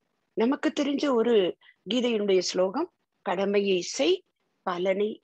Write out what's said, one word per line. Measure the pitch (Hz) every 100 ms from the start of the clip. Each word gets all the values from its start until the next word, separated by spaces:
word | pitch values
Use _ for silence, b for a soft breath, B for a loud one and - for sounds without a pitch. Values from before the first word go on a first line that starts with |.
| _ _ _
நமக்கு | - 233 285 302 -
தெரிஞ்ச | 277 285 294
ஒரு | 240 226 220 175 - b _ 185
கீதையினுடைய | 247 240 220 202 185
ஸ்லோகம், | 175 185 190 247 349 _ _ _
"கடமையை | - 180 196 202 202 185
செய், | 175 - 294 370 - _ _ _
பலனை | 196 175 190 190 208 -